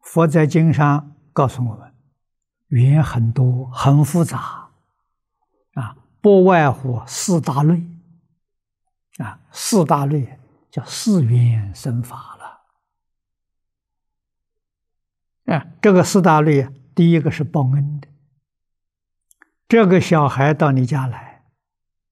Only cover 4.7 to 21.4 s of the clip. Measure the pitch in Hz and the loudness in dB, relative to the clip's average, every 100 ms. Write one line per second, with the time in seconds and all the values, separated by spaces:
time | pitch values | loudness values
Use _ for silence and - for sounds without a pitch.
4.7 | _ _ _ _ _ _ _ _ _ _ | _ _ _ _ _ _ _ _ _ _
5.7 | - 110 - _ _ 208 196 185 175 147 | -14 -14 -14 _ _ 4 4 6 4 2
6.7 | - 131 117 - - - 170 147 135 151 | -2 -6 -8 -10 -10 -2 -2 -2 -2 0
7.7 | 170 170 - _ _ _ _ _ _ _ | 0 -4 -16 _ _ _ _ _ _ _
8.7 | _ _ _ _ - 113 - _ - - | _ _ _ _ -14 -14 -16 _ -12 -2
9.7 | 208 156 151 139 151 123 - _ _ _ | 0 0 0 -2 -4 -6 -12 _ _ _
10.7 | - - - - 190 117 120 120 110 101 | -14 -12 -8 -2 0 2 2 2 0 -6
11.7 | - 139 120 120 - - - - - _ | -10 -8 -8 -8 -14 -20 -20 -20 -20 _
12.7 | _ _ _ _ _ _ _ _ _ _ | _ _ _ _ _ _ _ _ _ _
13.7 | _ _ _ _ _ _ _ _ _ _ | _ _ _ _ _ _ _ _ _ _
14.7 | _ _ _ _ _ _ _ - 165 - | _ _ _ _ _ _ _ -6 -6 -6
15.7 | - 208 180 - 208 175 156 156 143 131 | -2 2 4 2 2 2 2 2 0 -2
16.7 | - _ - 170 165 147 165 139 160 131 | -10 _ 0 2 2 0 -4 -6 -2 -2
17.7 | 143 143 147 - _ _ _ _ _ _ | -2 -4 -8 -14 _ _ _ _ _ _
18.7 | _ _ _ _ _ _ _ _ _ - | _ _ _ _ _ _ _ _ _ 0
19.7 | 226 196 180 - 165 143 131 139 151 156 | 2 4 2 2 2 0 0 0 0 0
20.7 | 131 127 143 131 110 - - | 0 -2 -4 -6 -10 -16 -20